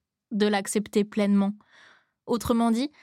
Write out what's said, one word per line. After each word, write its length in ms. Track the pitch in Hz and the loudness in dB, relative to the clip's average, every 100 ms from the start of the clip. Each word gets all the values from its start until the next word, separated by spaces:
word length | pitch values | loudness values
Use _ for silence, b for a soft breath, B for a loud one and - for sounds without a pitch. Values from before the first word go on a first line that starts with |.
| _ _ - | _ _ -8
de 160 | 208 208 | 0 0
l'accepter 580 | 208 196 214 208 214 208 | 0 -2 -4 -2 -2 -2
pleinement ? 480 | 214 202 202 196 208 b b b b b b - | 0 2 2 2 -4 b b b b b b -6
Autrement 460 | 233 - 233 233 | -4 0 0 2
dit, 200 | 226 285 b | 0 -2 b